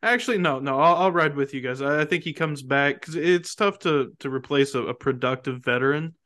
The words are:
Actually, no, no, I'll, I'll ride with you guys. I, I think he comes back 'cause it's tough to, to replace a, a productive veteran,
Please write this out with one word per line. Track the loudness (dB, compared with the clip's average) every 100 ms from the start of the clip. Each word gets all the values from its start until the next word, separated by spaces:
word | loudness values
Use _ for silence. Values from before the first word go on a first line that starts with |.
Actually, | 0 0 0 0
no, | 0 0
no, | -2 4
I'll, | 4 6
I'll | 4
ride | 4 2 0
with | -4
you | -4
guys. | -6 -4
I, | 0 0
I | 0
think | -2
he | -4
comes | -4 -4 -4
back | 0 2 2 0
'cause | -6
it's | -2 2 2 0
tough | -2 -2 0
to, | 0 0 -2 -6
to | -6
replace | -6 -2 2 2
a, | 0
a | -4
productive | -4 -4 -2 -2 -2 -6 -6
veteran, | -2 0 0 -2 -4 -12